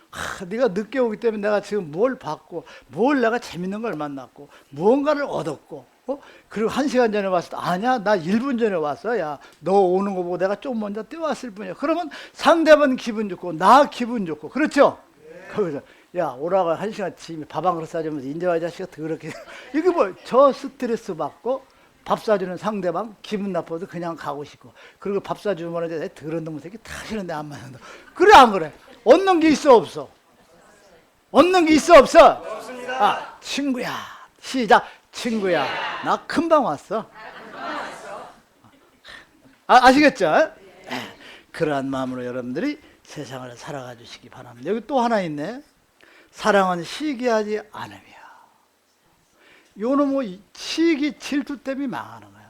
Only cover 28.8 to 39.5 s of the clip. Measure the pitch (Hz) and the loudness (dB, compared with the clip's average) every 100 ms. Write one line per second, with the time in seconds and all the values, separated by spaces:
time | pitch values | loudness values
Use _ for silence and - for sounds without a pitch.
28.8 | - - 202 330 392 349 320 269 294 233 | -20 0 6 6 6 4 4 4 8 6
29.8 | 147 151 131 _ _ _ _ _ _ _ | 6 -10 -14 _ _ _ _ _ _ _
30.8 | _ _ _ _ _ 240 349 370 320 311 | _ _ _ _ _ 4 6 4 4 4
31.8 | 285 294 - 330 254 - - - - 254 | 8 8 10 10 8 8 -6 -12 -12 -12
32.8 | - 254 196 - - - - - 285 247 | -8 0 0 0 -8 -16 -10 -6 -4 -4
33.8 | 175 - - - - _ - 262 214 220 | -6 -10 -12 -18 -20 _ -8 -2 4 4
34.8 | - - _ - 247 220 190 160 131 - | 4 -16 _ -10 -6 -2 0 0 0 -4
35.8 | - - 139 208 - - 330 311 208 147 | -8 -6 -2 -4 -2 -2 2 2 2 -4
36.8 | - 208 - - - - 220 - - 294 | -6 -8 -8 -16 -20 -20 -18 -14 -10 -10
37.8 | - - - 202 - - _ _ _ _ | -12 -14 -16 -16 -18 -20 _ _ _ _
38.8 | _ _ - - - _ _ | _ _ -20 -20 -20 _ _